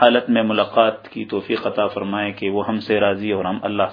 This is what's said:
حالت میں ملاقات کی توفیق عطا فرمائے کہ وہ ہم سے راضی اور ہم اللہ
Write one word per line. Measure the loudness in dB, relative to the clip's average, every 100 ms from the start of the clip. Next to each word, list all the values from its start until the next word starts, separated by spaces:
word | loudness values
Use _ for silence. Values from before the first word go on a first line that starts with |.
حالت | 4 4 2
میں | 2
ملاقات | 2 2 2 4 2 2 -10
کی | -12
توفیق | -6 -6 -4 -4 -2
عطا | -2 -2
فرمائے | -2 -6 -4 -4
کہ | -4 -2
وہ | -2 -2
ہم | -4
سے | 0 2
راضی | 2 0 -2
اور | -2
ہم | -2 -4
اللہ | -4 -2 -2